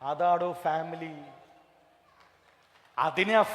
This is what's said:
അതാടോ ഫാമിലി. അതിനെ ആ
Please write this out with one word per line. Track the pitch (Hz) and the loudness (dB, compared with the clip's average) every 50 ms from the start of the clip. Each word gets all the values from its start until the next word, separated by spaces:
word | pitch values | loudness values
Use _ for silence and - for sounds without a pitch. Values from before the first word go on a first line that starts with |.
അതാടോ | 135 139 151 147 175 175 175 170 175 175 170 - - | -6 -6 -2 0 2 2 4 2 2 -2 -4 -4 -2
ഫാമിലി. | 165 156 160 165 165 165 165 165 160 156 147 147 - - - - - - - _ _ _ _ _ _ _ _ _ _ _ _ - _ _ _ _ _ _ _ _ _ _ _ _ _ _ - | -2 -2 -2 -4 -6 -8 -10 -10 -12 -12 -14 -16 -18 -20 -20 -20 -20 -20 -20 _ _ _ _ _ _ _ _ _ _ _ _ -20 _ _ _ _ _ _ _ _ _ _ _ _ _ _ -2
അതിനെ | 135 160 151 180 190 208 220 | -2 0 2 0 0 4 4
ആ | 220 208 - - | 4 4 4 4